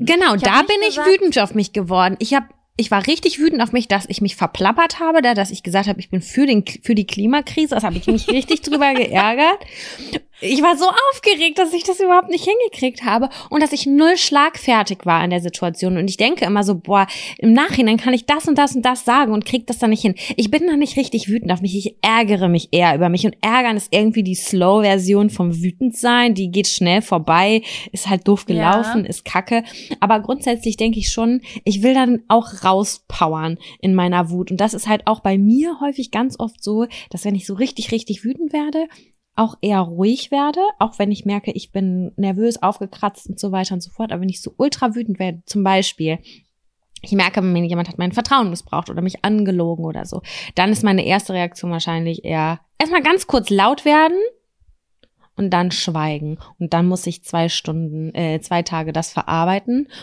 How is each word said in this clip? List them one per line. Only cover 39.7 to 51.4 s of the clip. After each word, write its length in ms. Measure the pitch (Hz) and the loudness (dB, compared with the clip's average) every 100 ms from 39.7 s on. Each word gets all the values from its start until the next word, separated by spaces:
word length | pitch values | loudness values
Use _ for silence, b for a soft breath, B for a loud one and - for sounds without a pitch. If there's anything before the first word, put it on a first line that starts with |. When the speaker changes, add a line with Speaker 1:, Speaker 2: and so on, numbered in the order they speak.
| 196 | 0
Speaker 1:
ruhig 500 | 170 170 202 262 - | -2 0 0 0 -2
werde, 300 | 285 294 330 415 - | -2 0 0 -2 0
auch 220 | 220 - | -4 -2
wenn 100 | 202 | -2
ich 140 | 202 | -2
merke, 260 | 196 202 - | -4 -4 -6
ich 220 | - - | -10 -8
bin 400 | 196 190 185 180 - | -4 -2 -2 -6 -4
nervös, 460 | 196 190 233 226 | -2 0 -2 0
aufgekratzt 640 | 185 - 196 - 202 - - | -2 -4 -10 -6 -8 -8 -14
und 120 | 185 | -8
so 100 | 202 | -4
weiter 240 | 185 185 | -4 -4
und 60 | 180 | -6
so 80 | - | -8
fort. 220 | - 220 | -8 -6
Aber 80 | 175 | -4
wenn 60 | 190 | -6
ich 120 | - | -6
so 140 | - - | -10 -2
ultra 360 | 285 - 247 | -2 0 -2
wütend 240 | 233 226 185 | -2 -6 -4
werde, 240 | 185 170 | -6 -6
zum 200 | - 208 | -6 -2
Beispiel, 540 | 190 190 196 - 156 165 B B B _ _ _ _ - | 2 2 0 -4 -4 -4 B B B _ _ _ _ -20
ich 80 | - | -4
merke, 320 | 196 180 202 | 0 0 0
wenn 100 | 185 | 0
mir 120 | 170 175 | 0 0
jemand 220 | 175 175 | -2 -4
hat 100 | - | -6
mein 140 | 180 | -4
Vertrauen 360 | 226 233 277 202 | -4 0 0 0
missbraucht 400 | 170 - 160 - | -4 -6 -8 -6
oder 120 | - | -6
mich 220 | 185 - | -6 -4
angelogen 600 | 208 214 196 175 170 165 160 | -2 0 0 0 -2 -4 -8
oder 180 | 160 | -10
so, 180 | - 180 B B B | -10 -12 B B B
dann 160 | - 196 | 0 0
ist 140 | 208 | 2
meine 200 | 214 190 | 2 2
erste 280 | - 196 196 | 2 0 0
Reaktion 400 | 185 | -4